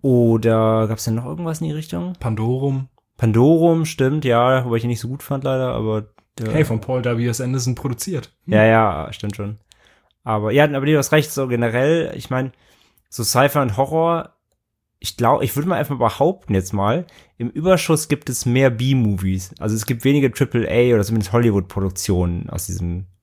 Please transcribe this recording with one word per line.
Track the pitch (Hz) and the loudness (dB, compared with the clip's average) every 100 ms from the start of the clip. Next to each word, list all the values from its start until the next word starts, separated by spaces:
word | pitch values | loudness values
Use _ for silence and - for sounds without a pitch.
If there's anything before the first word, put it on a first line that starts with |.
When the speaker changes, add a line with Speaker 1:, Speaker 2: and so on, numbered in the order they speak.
Speaker 1:
oder | 139 123 117 113 113 113 110 110 110 | 4 4 4 4 2 2 2 2 0
gab's | 113 | -2
denn | - | -4
noch | 110 | -4
irgendwas | 123 160 170 160 | -6 -8 -8 -6
in | 160 | -6
die | |
Richtung? | 151 156 175 175 180 | -6 -8 -8 -8 -6
Speaker 2:
Pandorum. | 120 107 113 127 139 135 131 _ _ - | -6 -4 -2 -2 -2 -4 -6 _ _ -2
Speaker 1:
Pandorum, | 113 110 135 165 170 165 | 2 6 6 6 4 2
stimmt, | 156 - 131 151 | -2 0 0 0
ja, | 135 117 123 131 | 2 2 4 2
wobei | 123 117 | 0 -2
ich | |
ihn | 120 | -2
nicht | 113 | -4
so | 120 | -6
gut | 139 | -10
fand | - 139 | -6 -4
leider, | 139 131 127 | -2 -2 -2
aber | 120 110 107 107 _ _ - | -4 -2 -4 -6 _ _ -10
der | 110 | -2
Speaker 2:
Hey, | 156 | 0
von | 151 113 | 0 0
Paul | - 127 | -2 -4
W | 120 117 120 | -2 -2 -2
S | 117 | -2
Anderson | 127 131 123 | -4 -2 -2
produziert. | 120 131 120 - 156 - _ | -4 -6 -6 -6 -8 -8 _
Hm. | - | 0
Speaker 1:
Ja, | 107 | 4
ja, | 110 113 107 78 69 | 6 4 2 -2 -8
stimmt | - 104 | -10 -10
schon. | 101 101 107 _ _ _ _ _ _ | -8 -10 -12 _ _ _ _ _ _
Aber, | 120 107 107 | -4 -2 2
ja, | 131 | 4
aber | 151 139 | 4 2
du | 139 156 | 2 2
hast | 135 | 4
recht, | 156 143 | 2 0
so | - 131 | -4 -2
generell, | 120 117 120 139 165 - | 0 0 0 2 0 -2
ich | 120 - | -8 -6
mein, | 127 131 _ _ _ _ _ _ | -4 -4 _ _ _ _ _ _
so | - | -8
Sci-Fi | 110 120 139 147 | -2 2 2 2
und | 127 | 0
Horror, | 101 139 160 165 165 - _ _ _ _ _ _ _ | -2 -2 0 0 -2 -6 _ _ _ _ _ _ _
ich | - - | -12 0
glaub, | 117 139 | 2 2
ich | 127 143 | 0 -2
würd | |
mal | 165 165 | -2 -2
einfach | 139 131 | -2 0
behaupten | 117 - 135 - - | 0 2 0 0 -2
jetzt | 98 95 | -2 0
mal, | 101 101 147 175 - _ _ | -2 0 -2 -4 -18 _ _
im | 120 | -8
Überschuss | - 170 185 - 160 - | -2 2 2 2 0 0
gibt | 151 - | -4 -4
es | 123 | -4
mehr | 120 123 135 | 0 4 2
B-Movies. | 113 127 135 110 95 95 95 92 - | 2 0 2 2 0 -2 -2 -6 -6
Also | 107 | -4
es | 113 | -4
gibt | - 117 | -4 -2
wenige | 139 147 135 | 2 2 2
Triple | - 139 120 107 | 0 -2 0 0
A | 120 123 | 2 4
oder | 117 | 4
zumindest | 101 110 98 | 2 0 0
Hollywood-Produktionen | 117 117 101 92 - 95 92 - 90 87 87 - | 2 4 2 -2 -4 -4 -4 -2 0 0 -2 -6
aus | 90 - | -10 -8
diesem | 90 87 87 95 _ | -6 -6 -6 -10 _